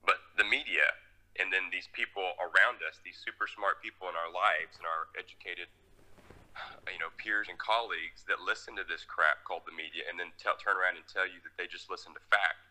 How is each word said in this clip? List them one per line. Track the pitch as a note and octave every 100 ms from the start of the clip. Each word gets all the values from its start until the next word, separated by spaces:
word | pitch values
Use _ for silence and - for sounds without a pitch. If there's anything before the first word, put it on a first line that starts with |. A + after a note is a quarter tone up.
| -
But | - - -
the | G#2
media, | C3 C#3 D#2+ D2+ - - - - -
and | F#2
then | F#2 F2+
these | F2+ -
people | - A#2 G2+ F#2 -
around | F2+ F2+ A2 A#2
us, | D#2+ -
these | - -
super | - -
smart | G#2 - G2 -
people | A2 - F#2
in | E2
our | E2
lives | F2+ G2+ D#2 E2 -
and | E2+
our | E2 E2 -
educated, | F#2 - F#2+ F2 E2+ _ _ - - - - - - - - - -
you | F2+
know, | E2 -
peers | G#2+ G#2+ G#2
and | F2
colleagues | - A2+ A2+ E2+ E2 - -
that | F#2
listen | F#2 A2 - G#2
to |
this | F2+ E2
crap | - - D#2+ -
called | - F2 E2
the |
media | E2 D#2+ E2 E2+
and | E2+
then | F2 -
tell, | G#2 -
turn | G#2 F#2+
around | F#2 F2+
and | -
tell | G2
you | F#2 F2
that | - -
they | F2+
just | F2 -
listen | F2+ E2+ D#2+
to | -
fact | G2+ F2+ - -